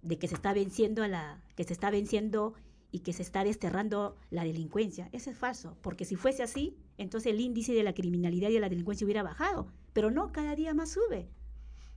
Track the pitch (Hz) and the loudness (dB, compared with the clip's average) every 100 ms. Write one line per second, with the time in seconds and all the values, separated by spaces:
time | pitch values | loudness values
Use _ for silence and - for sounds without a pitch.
0 | 165 160 170 170 202 202 196 208 220 214 | -4 -2 -2 0 2 2 2 2 2 2
1 | 208 180 151 160 - - 170 170 202 202 | 0 -2 -6 -12 -18 -8 -4 0 2 2
2 | 208 214 214 214 214 220 - - - 180 | 2 0 2 0 -2 -4 -20 -20 -10 -8
3 | 180 175 175 196 202 214 175 180 214 202 | -6 -6 -4 0 2 2 0 0 0 0
4 | 202 - - 170 165 165 160 202 220 180 | -2 -4 -6 -2 -2 -2 -2 0 -2 -2
5 | 180 247 262 - 247 226 165 - 185 175 | -10 -10 -10 -4 -4 -4 -10 -10 -8 -6
6 | 180 185 262 269 233 277 294 - - - | -4 2 2 2 -2 0 -2 -4 -20 -10
7 | 185 226 226 208 247 233 226 233 208 - | -6 -2 0 2 2 0 2 4 4 2
8 | 180 175 175 175 202 226 196 180 175 202 | 0 2 2 2 4 4 2 0 -2 0
9 | 202 214 185 156 339 370 - - - 220 | 2 2 0 0 0 0 -4 -10 -2 2
10 | 214 269 392 311 302 294 320 302 320 381 | 4 4 0 0 -2 0 2 2 2 2
11 | 453 208 175 - - - - - - | 2 0 -6 -12 -14 -14 -14 -16 -16